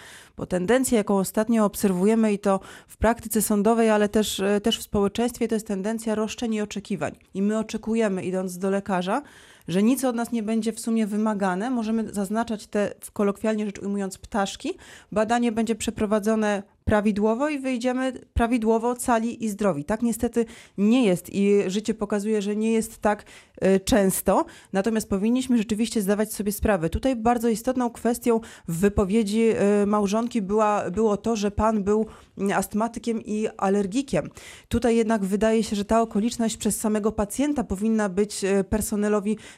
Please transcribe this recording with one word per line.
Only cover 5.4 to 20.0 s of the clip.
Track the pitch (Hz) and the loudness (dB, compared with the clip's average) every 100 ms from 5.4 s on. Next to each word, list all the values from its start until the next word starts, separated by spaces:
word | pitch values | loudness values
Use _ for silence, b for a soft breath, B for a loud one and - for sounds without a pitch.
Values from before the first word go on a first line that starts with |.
| 226 | -2
to | 220 | -2
jest | 220 | -4
tendencja | 196 196 226 226 214 | -6 -4 -6 -4 -4
roszczeń | 214 - 233 | -4 -4 -4
i | 220 | -4
oczekiwań. | 208 202 - 196 135 - _ | -4 -8 -8 -6 -6 -8 _
I | 190 | -4
my | 202 214 | -2 -2
oczekujemy, | 220 214 220 226 220 185 180 | -4 -6 -4 0 0 0 -4
idąc | 185 190 180 | -4 -4 -4
do | 196 | -2
lekarza, | 196 196 185 180 226 285 B B B - | -2 -2 -2 0 -4 -6 B B B -4
że | 175 | 2
nic | 214 254 | 2 2
od | 262 233 | 0 -2
nas | 233 | -4
nie | 233 | -4
będzie | 214 226 220 | -2 -2 -2
w | 220 | -4
sumie | - 226 214 | -2 0 0
wymagane. | 208 214 208 196 180 233 | 0 -2 0 -2 -2 -2
Możemy | 254 214 226 220 | -2 -2 -2 -2
zaznaczać | 202 190 214 233 220 - | -4 -2 -2 -2 -6 -4
te, | 214 202 - | -2 -2 -4
w | - | -12
kolokwialnie | - 202 202 220 214 208 | -2 0 0 -2 0 -2
rzecz | 196 | -6
ujmując, | 202 202 196 - | -6 -4 -4 -8
ptaszki. | - 220 196 - 277 381 B B B | -6 -2 -2 -4 -8 -8 B B B
Badanie | 190 214 240 240 | -2 0 2 0
będzie | 220 226 220 | 0 -2 -2
przeprowadzone | - 220 214 214 202 220 208 202 202 _ | -4 -4 0 0 2 0 0 -2 -6 _
prawidłowo | - 214 202 208 214 226 294 | 0 2 2 2 2 2 0
i | 294 | -2
wyjdziemy | 262 254 247 247 262 - - | -2 -2 -2 0 -2 -6 -6
prawidłowo, | - 233 247 220 226 233 240 | -2 2 2 2 2 0 -2
cali | - 226 226 - 220 | 0 0 0 -4 -4
i | |
zdrowi. | 196 208 143 143 | 0 0 0 -2
Tak | 220 | -2